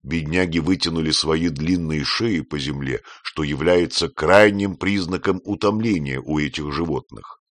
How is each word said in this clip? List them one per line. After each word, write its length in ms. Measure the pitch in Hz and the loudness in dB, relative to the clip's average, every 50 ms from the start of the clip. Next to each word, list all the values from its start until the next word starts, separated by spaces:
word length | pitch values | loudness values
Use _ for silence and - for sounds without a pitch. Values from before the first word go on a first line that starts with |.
Бедняги 580 | - 65 78 85 78 73 82 90 92 87 80 85 | -6 -2 -4 -2 -2 0 0 0 0 2 0 0
вытянули 520 | 76 85 92 85 - 85 80 82 78 78 | 2 2 0 0 0 -2 -2 0 0 0
свои 380 | 76 - - 76 80 82 85 87 | 0 0 2 0 0 2 0 -2
длинные 560 | 73 69 78 85 92 90 82 78 78 76 71 | -2 -2 0 0 0 0 0 -2 -2 -2 -2
шеи 340 | - - - 110 117 98 80 | -2 -2 -2 0 0 0 -2
по 180 | - _ 76 | -2 _ -6
земле, 440 | 73 67 71 71 69 69 65 64 - _ - - - | -6 -4 -4 -6 -4 -4 -6 -6 -6 _ -14 -20 -16
что 220 | - - - - 78 | -18 -12 -6 -4 -4
является 640 | 73 71 67 76 87 90 87 85 - - - 85 | -4 -2 0 2 4 4 4 2 2 -2 -4 -4
крайним 680 | 76 _ - - 80 92 101 107 104 101 101 101 98 87 | -4 _ -2 2 6 8 8 8 8 6 2 -2 -2 -4
признаком 640 | - - 95 101 101 90 80 92 90 - 98 92 92 _ | -4 -2 -2 0 -2 -2 -2 -4 -2 0 0 -2 0 _
утомления 800 | 98 101 - - 101 107 107 113 117 101 82 73 67 65 67 | -8 -6 0 0 0 0 2 0 0 0 0 0 -4 -6 -6
у 180 | 71 - 76 76 | -4 -2 -2 0
этих 320 | 76 71 - 80 73 73 | -2 -2 -4 -6 -6 -4
животных. 720 | 71 76 85 80 73 65 - _ 60 52 50 - - _ _ _ | -4 -4 -2 -2 -4 -6 -6 _ -20 -20 -18 -18 -20 _ _ _